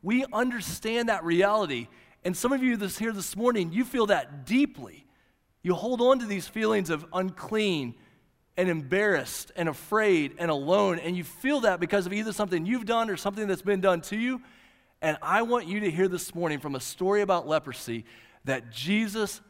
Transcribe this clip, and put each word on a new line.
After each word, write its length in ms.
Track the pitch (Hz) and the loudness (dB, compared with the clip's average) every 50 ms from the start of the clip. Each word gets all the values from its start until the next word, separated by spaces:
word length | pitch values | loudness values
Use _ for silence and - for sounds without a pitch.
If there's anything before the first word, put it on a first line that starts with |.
We 240 | - 175 226 247 269 262 - | -2 0 0 0 0 0 0
understand 760 | 214 247 254 240 233 180 - - - - 220 226 240 233 226 | 0 0 0 -2 -4 -6 -8 -8 -6 -4 -2 -2 0 2 0
that 140 | 214 185 165 | 0 0 2
reality. 640 | 170 170 170 190 202 214 226 202 160 139 120 117 - - - - _ - _ _ | 2 4 4 6 6 4 2 2 0 -2 -4 -4 -8 -14 -20 -20 _ -20 _ _
And 120 | 180 185 | -4 -4
some 160 | - - 247 | 0 2 2
of 120 | 277 269 254 | 2 4 4
you 140 | 254 240 214 | 2 2 2
this, 200 | 208 190 - - | -2 -4 -4 -4
here 160 | 220 226 220 | -4 -4 -4
this 220 | 196 175 - - | -4 -8 -8 -6
morning, 360 | 190 226 247 247 214 180 165 | 0 0 2 2 2 0 0
you 140 | 160 214 254 | 0 0 -2
feel 220 | - - 254 226 208 | 0 2 0 4 4
that 380 | 196 160 131 131 143 143 131 | 4 2 2 -6 -12 -14 -4
deeply. 600 | - 208 262 294 285 - - 127 98 80 - _ _ _ _ _ _ _ _ _ _ _ _ | 0 4 4 4 2 0 -10 -16 -16 -16 -20 _ _ _ _ _ _ _ _ _ _ _ _
You 140 | _ 175 180 | _ 0 0
hold 260 | 165 185 233 254 226 | 0 0 -2 0 4
on 180 | 240 247 269 262 | 6 6 6 4
to 60 | 240 | 2
these 220 | 214 196 190 - - | -2 -4 -4 -4 -6
feelings 420 | - 220 220 220 220 208 190 156 | -4 0 2 2 2 2 2 0
of 160 | 165 151 160 - - | -2 -4 -4 -6 -4
unclean 840 | 185 190 185 175 - - - 214 220 214 202 180 151 135 120 113 - - _ _ _ _ _ _ _ _ _ _ | -2 -2 -2 -6 -8 -10 -4 0 0 2 2 0 0 -2 -4 -8 -12 -20 _ _ _ _ _ _ _ _ _ _
and 140 | - 185 185 | 0 0 2
embarrassed 840 | 170 160 143 131 180 196 214 208 190 151 131 - - - - - - | 2 -2 -2 0 0 2 4 4 2 2 0 -4 -8 -12 -12 -12 -6
and 140 | - 175 165 | -4 -2 -2
afraid 680 | 143 - - - 208 214 214 208 190 160 147 139 - - | -2 -6 -6 -2 0 2 4 4 4 4 2 0 -4 -4
and 100 | 170 170 | -2 -2
alone, 500 | 156 143 139 147 180 202 208 196 175 165 | -2 -2 0 2 4 4 4 2 0 -2
and 160 | 147 165 180 | -2 -4 -4
you 80 | 180 165 | -4 -6
feel 380 | - - - - 262 294 277 | -8 -12 -6 -2 0 0 2
that 180 | 226 214 185 170 | 4 2 2 2
because 260 | 175 165 - 202 180 | 0 0 2 0 0
of 80 | 180 196 | 0 -2
either 200 | 208 220 220 196 | -4 -4 -4 -2
something 320 | - 208 190 185 175 160 | -4 -2 0 0 -2 0
you've 200 | 185 240 254 226 | 0 -2 -2 0
done 240 | 202 233 226 226 220 | 0 0 0 0 0
or 80 | 196 156 | -2 -4
something 300 | - 202 196 208 220 202 | -4 -4 -4 -2 -2 -2
that's 140 | 190 175 | -2 -2
been 200 | - 190 202 190 | 0 0 0 2
done 200 | 185 196 180 170 | 4 2 2 2
to 160 | - - 202 220 | -2 -6 -4 -2
you. 240 | 233 254 262 247 - - - - - _ _ _ _ _ _ _ | -2 -2 -4 -4 -8 -16 -20 -20 -20 _ _ _ _ _ _ _
And 180 | - 160 151 - | -2 -2 -2 -2
I 220 | - 156 180 214 233 | -2 0 2 2 2
want 240 | 233 240 240 196 160 | 2 0 0 0 -2
you 120 | 190 208 | -4 -2
to 100 | 208 190 | 0 0
hear 160 | 151 170 190 190 | 2 2 2 2
this 260 | 180 170 - - - | 2 -2 -8 -8 -6
morning 260 | 170 175 165 151 143 | -4 -2 -2 -2 -2
from 140 | 139 151 139 | -4 -6 -6
a 60 | 127 | -6
story 420 | 120 - - - 180 190 202 208 | -6 -8 -8 -4 0 2 2 2
about 260 | 208 190 190 175 135 143 | 4 2 2 0 2 0
leprosy 560 | 156 156 - 139 120 - - - 113 113 110 - - - - - _ _ _ | 0 0 0 -4 -12 -12 -8 -8 -8 -8 -8 -12 -20 -20 -20 -20 _ _ _
that 260 | 135 135 127 117 117 | -4 -2 -2 -4 -10
Jesus 680 | 110 117 127 160 202 214 226 214 196 226 214 196 - - - | -12 -10 -2 0 2 2 2 0 -2 -4 -4 -4 -4 -12 -16